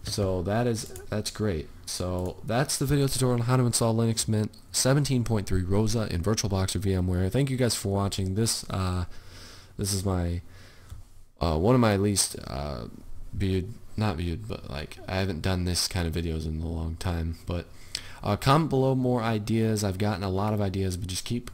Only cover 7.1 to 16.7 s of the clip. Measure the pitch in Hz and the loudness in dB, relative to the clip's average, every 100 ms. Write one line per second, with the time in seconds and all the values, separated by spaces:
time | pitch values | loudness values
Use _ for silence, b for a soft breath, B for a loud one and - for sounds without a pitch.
7.1 | 90 95 123 139 127 123 - 98 98 101 | 2 2 2 0 2 2 2 0 0 0
8.1 | - 95 95 113 - - 95 92 90 90 | 0 -2 0 0 0 -4 -2 0 0 -2
9.1 | B B B B B B - 101 101 98 | B B B B B B -6 -2 0 0
10.1 | 90 87 87 - B B B B B B | 0 0 -2 -6 B B B B B B
11.1 | B - - 82 80 98 127 113 98 104 | B -20 -2 2 4 6 6 6 4 2
12.1 | 98 - - - 65 73 64 58 - - | 2 -2 -4 -8 -8 -6 -8 -10 -12 -12
13.1 | - - 104 98 95 95 117 - - 107 | -10 -8 -2 0 0 -2 -10 -10 -2 -2
14.1 | 80 87 82 107 - - 71 78 - - | 0 -4 -4 -6 -10 -8 -10 -10 -12 -4
15.1 | 98 95 80 95 92 90 87 - 92 85 | -2 -2 0 0 0 0 0 0 0 0
16.1 | 82 82 80 78 80 82 | -2 -2 -2 -4 -4 -4